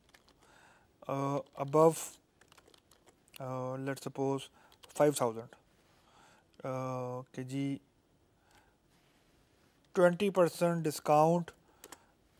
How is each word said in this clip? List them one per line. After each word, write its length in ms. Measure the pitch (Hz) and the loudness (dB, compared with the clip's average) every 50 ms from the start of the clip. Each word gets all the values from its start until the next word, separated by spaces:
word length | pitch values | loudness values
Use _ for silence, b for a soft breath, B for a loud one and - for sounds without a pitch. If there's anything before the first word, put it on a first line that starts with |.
| _ _ - _ _ _ _ _ _ _ - - - - - _ _ _ _ _ - - | _ _ -20 _ _ _ _ _ _ _ -20 -20 -20 -20 -20 _ _ _ _ _ -10 -8
अ, 280 | 139 135 139 139 143 139 - - _ - | -6 -4 -4 -4 -4 -6 -6 -10 _ -8
above, 360 | 139 139 139 156 160 165 156 - - - - - _ _ _ _ - _ - - _ - - _ _ _ - _ _ - _ _ _ _ - - | -6 0 4 6 6 6 4 2 -6 -12 -14 -20 _ _ _ _ -20 _ -20 -20 _ -20 -20 _ _ _ -20 _ _ -20 _ _ _ _ -16 -14
अ, 340 | 135 127 127 127 127 127 131 | -10 -8 -8 -6 -6 -6 -6
let's 260 | 135 135 139 135 - - | -6 -6 -6 -6 -6 -8
suppose 380 | 135 - - 135 135 139 135 - - - - - - - _ - - - - | -10 -4 -2 -2 -2 -2 -2 -6 -10 -18 -20 -20 -20 -20 _ -20 -14 0 4
five 120 | 147 151 139 | 4 4 4
thousand, 400 | - 131 117 113 113 117 - - - _ _ _ _ _ _ _ _ _ _ _ - - - - _ _ _ _ - | 2 -2 -2 -2 -6 -12 -16 -20 -20 _ _ _ _ _ _ _ _ _ _ _ -20 -20 -20 -20 _ _ _ _ -12
अ, 640 | - 135 131 131 131 131 127 127 127 123 123 127 131 - - | -10 -8 -6 -6 -6 -6 -6 -6 -6 -6 -8 -10 -12 -12 -12
कि 80 | 131 131 | -12 -10
जी, 380 | 127 131 139 139 139 139 - - _ _ _ _ _ _ _ _ _ _ _ _ _ - - _ _ _ _ _ _ _ _ _ _ _ _ _ _ _ _ _ _ _ _ _ _ _ _ _ _ _ | -6 -4 -4 -2 -4 -4 -6 -10 _ _ _ _ _ _ _ _ _ _ _ _ _ -20 -20 _ _ _ _ _ _ _ _ _ _ _ _ _ _ _ _ _ _ _ _ _ _ _ _ _ _ _
ट्वेंटी 340 | 190 175 175 175 170 208 196 | 4 4 4 4 2 0 0
परसेंट 580 | 180 190 175 156 - - 175 170 170 170 156 | 2 2 2 2 2 0 0 0 0 0 -2
discount 560 | 156 139 - - - 151 151 156 165 170 175 170 - - _ b b b b b b b b b b b b _ _ _ | -4 -4 -4 0 2 4 6 6 4 4 0 -2 -6 -12 _ b b b b b b b b b b b b _ _ _